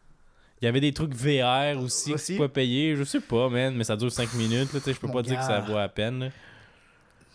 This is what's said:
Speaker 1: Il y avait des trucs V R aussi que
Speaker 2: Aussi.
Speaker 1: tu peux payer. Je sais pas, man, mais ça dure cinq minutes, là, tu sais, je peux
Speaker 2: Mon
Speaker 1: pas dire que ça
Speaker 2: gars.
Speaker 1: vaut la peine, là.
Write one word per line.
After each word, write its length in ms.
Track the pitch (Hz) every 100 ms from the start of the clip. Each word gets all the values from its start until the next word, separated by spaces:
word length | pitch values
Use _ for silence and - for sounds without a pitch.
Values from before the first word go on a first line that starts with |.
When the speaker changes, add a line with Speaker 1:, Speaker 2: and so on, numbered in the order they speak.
| - - - _ _ -
Speaker 1:
Il 40 |
y 40 | 120
avait 120 | 127
des 120 | 147
trucs 200 | 143 156
V 280 | 123 139 139
R 360 | 123 131 147 139
aussi 280 | 127 - 147
que 40 |
Speaker 2:
Aussi. 180 | 147 -
Speaker 1:
tu 40 | 185
peux 100 | 143
payer. 480 | 135 127 127 156 147
Je 80 |
sais 160 | 139 285
pas, 280 | - 117 127
man, 260 | 120 131 123
mais 80 |
ça 120 | 110 107
dure 140 | 123
cinq 220 | 120 113
minutes, 380 | 120 113 120 135
là, 60 | 143
tu 40 | 135
sais, 80 |
je 60 | 127
peux 60 | 117
Speaker 2:
Mon 40 |
Speaker 1:
pas 80 | 123
dire 140 | 120 127
que 40 |
ça 140 | 131 104
Speaker 2:
gars. 20 |
Speaker 1:
vaut 140 | 101 107
la 120 | 98
peine, 320 | - 110 127
là. 80 | 131 - - - - - _ _ _ _ _